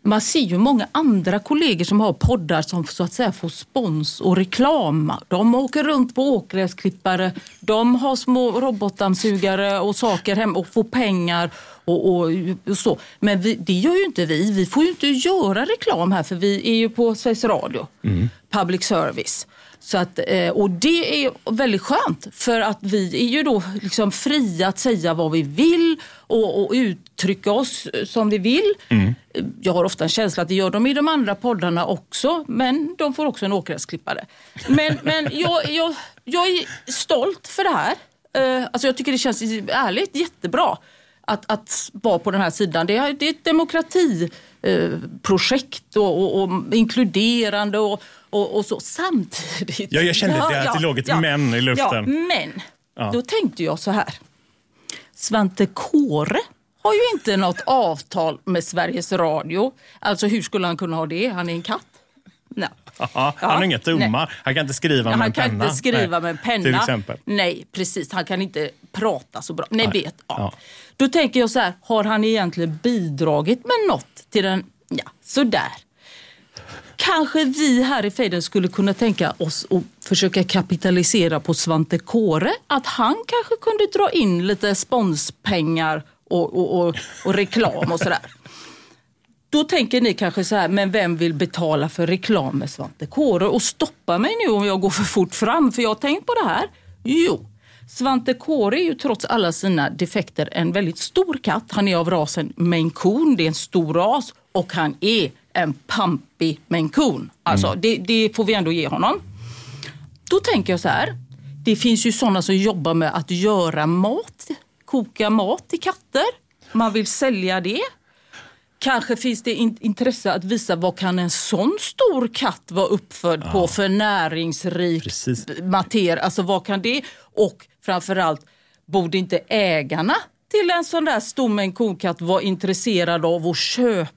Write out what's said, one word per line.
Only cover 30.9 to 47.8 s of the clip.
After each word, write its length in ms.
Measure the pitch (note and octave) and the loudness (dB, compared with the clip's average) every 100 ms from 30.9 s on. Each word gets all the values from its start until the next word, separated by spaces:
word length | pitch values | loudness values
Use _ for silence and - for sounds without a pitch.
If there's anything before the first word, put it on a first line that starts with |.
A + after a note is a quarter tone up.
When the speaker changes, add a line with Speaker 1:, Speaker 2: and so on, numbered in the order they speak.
Speaker 1:
de 140 | C#4+ D4+ | 2 2
andra 260 | D#4 G#3 | 2 0
poddarna 520 | G3+ B3 G#3+ F3 E3+ F3 | -2 -2 0 0 0 -2
också, 580 | F3+ _ - C4 E4+ D4 | -4 _ -2 0 0 -2
men 460 | A3+ B3+ C#4+ D4+ F4+ | 0 0 0 -4 -2
de 160 | D4+ | -2
får 120 | C4 D4+ | 0 -4
också 180 | - | -2
en 80 | G3 | -2
åkgräsklippare. 720 | G3+ - D#3 - E3 - - - - - - - | -2 -4 -8 -8 -10 -8 -8 -10 -20 -20 -14 2
Men, 300 | C#4 D4+ D4+ | 2 2 -2
Speaker 2:
<laughs> 20 | |
Speaker 1:
men 260 | - D#4+ D4 | 0 0 -2
jag, 380 | C#4+ E4+ E4+ D4 | -2 0 0 0
jag, 240 | D#4 E4 D4 - _ | -2 -2 -4 -14 _
jag 240 | - E4+ F#4 | -4 0 2
är 440 | F4+ - - - | 0 -4 -14 -6
stolt 560 | - - D4+ D#4 F4+ - | -6 0 0 0 -4 -8
för 160 | - | -2
det 60 | F#4 B3+ | 0 0
här. 180 | E3 E4+ - _ _ - | 0 -4 -10 _ _ 0
Eh, 300 | C4 B3+ B3 | 2 0 -2
alltså 160 | A#3+ C4+ | -2 -2
jag 80 | C4 | 0
tycker 160 | C4+ | -2
det 60 | C4 | 0
känns 240 | C4 A3 A3+ A3 G3+ | 0 -2 -4 -4 -2
ärligt 480 | B3+ A#3+ G#3 F#4+ C#4 | -2 0 -2 -4 -4
jättebra 600 | E4 _ F3 B3+ E4+ - _ _ _ _ - | -6 _ -4 0 0 -2 _ _ _ _ -6
att, 180 | G#3 - | -6 -2
att 400 | G#3+ - - - | -4 -4 -6 -6
vara 260 | G3 A3+ F3 | -4 0 2
på 120 | G#3 | 2
den 100 | G3 | 0
här 100 | F3 | 0
sidan. 360 | - G3 E3 F3 | 0 0 0 0
Det 100 | G#3+ | 0
är, 160 | C#4+ | 0
det 140 | C#4+ D4 | -2 -2
är 40 | |
ett 140 | D#4 | -2
demokrati, 840 | - D#4+ E4 E4 E4 F#4 E4 F3+ E3+ - - _ | 0 0 0 -2 0 2 2 2 -4 -6 -20 _
eh, 280 | F#3+ F3+ E3+ E3 - - | 0 2 0 -4 -10 -10
projekt 760 | - F#3 - C4+ - - _ G#3+ | 0 2 2 0 -2 -16 _ 0
och, 260 | G3+ E3 | 2 2
och, 200 | F#3+ G3 | 0 0
och 320 | F#3+ F3+ - | 0 -2 0
inkluderande 1040 | A3+ A3+ B3 A#3 F#3+ A3 A#3+ G#3+ G#3 G#3 | 2 2 2 2 2 2 2 0 0 -2
och, 240 | G3+ | 0